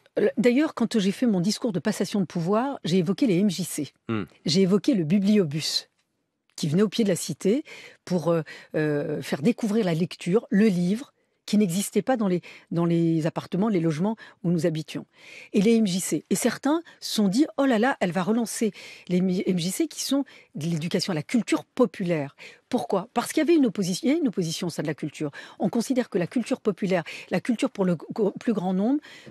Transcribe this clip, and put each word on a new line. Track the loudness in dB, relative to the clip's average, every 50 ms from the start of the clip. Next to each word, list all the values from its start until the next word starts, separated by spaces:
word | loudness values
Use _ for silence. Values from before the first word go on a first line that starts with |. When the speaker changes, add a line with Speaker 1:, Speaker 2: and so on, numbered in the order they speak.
| _ _ _
Speaker 1:
Euh, | 0 0 0 0
d'ailleurs, | 2 2 2 4 2 0 0 -2
quand | -4 -2 0 0
j'ai | 0 0 0
fait | 0 0 0
mon | 0 2 2
discours | 0 0 -2 -2 -4 -4
de | -4 -2
passation | -4 -4 -2 -2 -4 -2 -2 -2
de | -2
pouvoir, | -2 -4 -4 -2 0 0 0 0 -2 -6 -6 -4
j'ai | 0 0
évoqué | 2 2 0 0 0 2
les | 2 4
M | 2 2 2
J | 0 -2 -6
C. | -6 -6 -8 -8 -8 -10 _ _ -4
Speaker 2:
Hmm. | -4 -4 -4 -6 -12 _ -4
Speaker 1:
J'ai | 0 2 4
évoqué | 4 4 2 2 2 2 2
le | 2 2
bibliobus | 2 2 2 4 4 4 4 2 2 -2 -4 -4 -4 -4 -6 -6 _ _ _ _ _ _ _ _ _ _ _ _ _ _
qui | -6 -2
venait | 0 2 2
au | 2 2
pied | 2 0 2
de | 2
la | 0
cité | 0 -2 -6 -6 -2 0 2 2 0 -2 -6 -14 -20 -20 -20 -20 _ _
pour, | -2 -2 0 2 2
euh, | 2 2 0 -4 -12 -20 -14 -6 -2
euh, | -2 0 0 0 -2 -2 -4 -6 -6
faire | -6 -6 -4 0 2
découvrir | 0 2 2 -2 0 0 0 2
la | 0 0
lecture, | 0 0 -2 -4 -6 -2 0 0 0 0 2
le | 2 4 4
livre, | 4 4 2 0 0 -2 -2 -6 -12 _ _ _ _ _ _ _
qui | 0 2 2
n'existait | 4 2 0 -2 -4 -2 -2 -2
pas | 0 0 0
dans | 0 2
les, | 0 0 -2 -4 -8 -18 -20 -10 _
dans | -2 0 2
les | 2 2 2 2 2 2 2 0
appartements, | -2 -2 -4 -6 -4 -2 0 0
les | 0 0 2
logements | 0 0 0 0 -2 -2 -4 -6 -10 -20 -14 _ -2
où | 0
nous | 0 2 2
habitions. | 0 0 -2 -6 -8 -10 -10 -10 -12 _ _ -20 -20 -20 -20 -12 -2 0
Et | 4
les | 4 6 6
M | 4 4
J | 2 0 -2
C. | -2 -2 -4 -4 -2 -2
Et | -2
certains | 0 0 0 -2 0 0 0 0 0 -2 -6 -14 _
se | -10 -4 0
sont | 2 2
dit, « | 4 4 2 2 2 0
Oh | 0 2
là | 2 4
là, | 2 2 0 0 0
elle | -2 -2
va | 0 0 0
relancer | 0 0 0 -2 -4 -2 -2 -2 -2 -2 -6 -14 -20 -20 -16 -4 -2
les | 0 2
mi-, | 2 2 0 0 0
M | 0 0 0
J | -2 -2
C | -2 -2 -4
qui | -4 -4 -8
sont | -4 -2 -2 -2 -2 -4 -10 -20 -20 _ -10
de | -6 -4
l'éducation | -2 -2 -2 -2 -2 -2 -2 -2 -2
à | -2
la | -4
culture | -2 0 0 0 0 0 -2 -2 -2
populaire. » | _ _ 2 2 2 2 -2 -2 -2 0 -2 -2 -6 -10 -16 -20 -20 -20 -20 _ _
Pourquoi ? | -4 -2 0 -2 -2 -2 -2 -2 -4
Parce | -4 -4 0
qu'il | 0 0
y | 4
avait | 4 4
une | 4 4
opposition, | 2 2 0 -2 -2 -2 0 0
il | 0
y | 2
a |
une | 2 0 0
opposition | 0 -2 -2 -2 -4 -4 -4
au | -4
sein | -4 -4
de | -4
la | -4 -4
culture. | -4 -6 -8 -6 -6 -8 -8 -8 -10 -16 -18 -6 -4
On | -2 0
considère | 0 -2 -2 0 0 -2 -2 0
que | -2
la | -2 -2
culture | -2 -2 -4 -2 -2 -4 -2
populaire, | -2 -2 -2 -2 0 0 0 0 -2 -4 -10 -16 -6 -4
la | -4 -2
culture | 0 -2 -2 0 -2 -2
pour | 0 0 0
le | 0 0
g-, | -2 -4 -8 -4 -2 -2 -2 -2 -2
plus | -2 -2 -2
grand | 0 -2 0 0
nombre, | 0 0 0 0 -2 -4 -8 -18 -20 -20